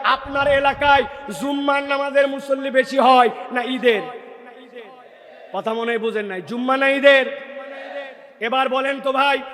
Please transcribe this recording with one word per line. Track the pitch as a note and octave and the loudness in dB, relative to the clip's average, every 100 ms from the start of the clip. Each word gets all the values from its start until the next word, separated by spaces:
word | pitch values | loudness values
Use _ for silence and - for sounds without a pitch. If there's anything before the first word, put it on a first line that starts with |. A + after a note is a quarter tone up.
আপনার | B3 C4 - C#4 C#4+ | 0 -2 -2 -2 2
এলাকায় | C#4 C#4 C4+ C#4+ C#4 B3+ - - G3+ | 2 2 0 4 4 2 -6 -12 -8
জুম্মার | C#4 C#4+ C#4+ C#4+ | -4 -4 0 -2
নামাজের | C#4 C#4 C#4 C#4 C#4 | 0 -2 0 2 2
মুসল্লি | C4+ C#4 C4+ C4+ | 0 -4 -4 0
বেশি | B3+ B3+ C4+ | 0 0 2
হয় | B3 B3 A#3+ - - | 6 6 6 2 -8
না | B3 | -6
ঈদের? | B3 B3+ B3 G#3+ F#3+ - - - - - B3+ A#3+ A3 - - - - - - | -4 0 2 2 -2 -12 -16 -20 -20 -20 -20 -20 -20 -20 -20 -20 -20 -20 -12
কথা | F#3+ G3 | -6 -4
মনে | A3+ A#3 | -4 -2
হয় | A#3 | -2
বুঝেন | A3+ G#3+ G#3 | -2 -4 -6
নাই। | F#3 D#3+ | -8 -8
জুম্মা | A#3+ B3 C4 | -6 0 2
না | C4+ | 2
ঈদের? | C#4 C#4 C4+ B3+ - - - C#4 C#4 C#4 C#4 C4+ C4 - - | 6 6 6 4 -6 -12 -14 -14 -14 -12 -12 -12 -16 -20 -10
এবার | A3+ C4 C4+ | -4 0 0
বলেন | C4 C4+ C#4 | 0 -2 -2
তো | C4+ | -2
ভাই | C4 C#4+ C4+ - | 2 2 2 -4